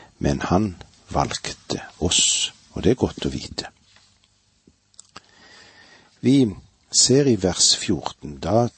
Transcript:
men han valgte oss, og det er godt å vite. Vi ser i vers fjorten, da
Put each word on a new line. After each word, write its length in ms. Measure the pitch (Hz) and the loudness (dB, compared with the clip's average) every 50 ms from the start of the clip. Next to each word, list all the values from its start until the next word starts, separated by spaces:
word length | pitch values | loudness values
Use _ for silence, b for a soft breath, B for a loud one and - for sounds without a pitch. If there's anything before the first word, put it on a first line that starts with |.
| B B B B | B B B B
men 220 | - 73 71 65 | -2 -2 -2 -2
han 360 | - - 90 95 110 101 87 - - - _ _ _ - | -2 0 0 0 0 0 -4 -8 -16 -20 _ _ _ -6
valgte 720 | - - 69 60 - - - - - - - - 60 52 - - - - | -2 -2 -2 -2 -4 -8 -10 -12 -14 -12 -10 -10 -8 -8 -10 -12 -8 -4
oss, 520 | - 87 - - - - - - - - - _ _ _ - | -2 0 0 2 2 0 0 -2 -4 -6 -8 _ _ _ -8
og 100 | - - | -2 2
det 80 | 98 | 2
er 120 | - - - | 2 2 2
godt 200 | 76 - - - | -2 -2 -2 -6
å 40 | 71 | -6
vite. 400 | 65 - - - - - - - - _ _ _ _ _ _ _ _ _ _ _ _ _ _ _ _ _ _ _ _ _ _ _ _ - - _ - B B B B B B B B B B B B B B B B B B B B B | -6 -6 -10 -12 -12 -12 -12 -12 -14 _ _ _ _ _ _ _ _ _ _ _ _ _ _ _ _ _ _ _ _ _ _ _ _ -20 -20 _ -20 B B B B B B B B B B B B B B B B B B B B B
Vi 280 | - 123 135 139 131 107 90 - - _ _ _ _ _ | 0 2 4 4 4 2 0 -6 -14 _ _ _ _ _
ser 380 | - - - - 123 139 143 135 | 0 2 4 4 4 4 4 4
i 80 | 117 98 92 | 2 2 2
vers 340 | 92 82 - - - - | 0 0 2 2 2 2
fjorten, 640 | - - - 95 69 - - - _ - 73 73 67 | 2 0 -2 -2 -2 -4 -6 -10 _ -14 -14 -12 -8
da 280 | - 92 104 117 120 117 - | -4 0 2 2 2 0 -2